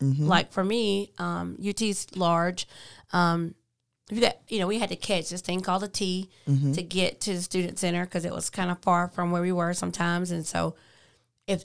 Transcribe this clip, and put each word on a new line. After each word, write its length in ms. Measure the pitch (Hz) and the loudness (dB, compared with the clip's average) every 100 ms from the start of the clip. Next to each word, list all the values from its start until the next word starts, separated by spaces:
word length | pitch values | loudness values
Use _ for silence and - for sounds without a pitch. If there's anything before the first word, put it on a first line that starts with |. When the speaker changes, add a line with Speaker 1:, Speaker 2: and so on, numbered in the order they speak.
Speaker 1:
Mm-hmm. 240 | 139 139 151 | 2 2 4
Speaker 2:
like, 240 | 170 - | 4 2
for 100 | - | 0
me, 500 | 190 233 214 196 202 - | 0 2 2 0 -2 -6
um, 400 | 175 175 175 - | -4 -4 -6 -6
U 140 | 196 | -4
T's 340 | 196 220 190 - | -2 -2 -2 -4
large, 540 | 185 170 170 175 180 - - - - - | 0 2 4 2 -2 -8 -12 -20 -20 -2
um, 400 | 175 170 170 165 - _ _ _ _ - | 2 4 2 -2 -8 _ _ _ _ -6
if 60 | 214 | 2
you 60 | |
got, 140 | 240 - - | 2 2 -4
you 100 | 220 | 0
know, 80 | 180 | 0
we 140 | 214 | 0
had 80 | 214 | -2
to 80 | 175 | -4
catch 320 | - 185 160 | -2 -2 -2
this 120 | 175 | -6
thing 200 | - 185 | -4 -2
called 240 | 185 185 | 0 -2
a 40 | 202 | -2
T 400 | - 196 185 190 - - | -4 -2 -2 -6 -8 0
Speaker 1:
Mm-hmm. 240 | 139 143 | 2 2
Speaker 2:
to 100 | 147 | 0
get 380 | 170 180 180 - | -2 0 0 0
to 140 | - | -4
the 60 | 180 | -4
student 360 | 180 185 175 170 | -2 -2 -2 0
center 260 | 180 175 180 | 0 0 -2
'cause 180 | 175 | -4
it 80 | 170 | -4
was 180 | 170 - | -4 -6
kinda 260 | - 180 180 | -2 -2 0
far 240 | - 175 180 | 2 2 2
from 240 | - 175 | -2 0
where 100 | 175 | 2
we 120 | 180 | 2
were 200 | 180 170 | 2 0
sometimes. 600 | 180 180 170 175 175 180 | 0 -2 0 0 0 0
And 120 | 170 | -4
so 300 | 156 - 165 - - _ _ _ _ _ - | -2 -2 -2 -4 -16 _ _ _ _ _ -4
if, 180 | 190 | -4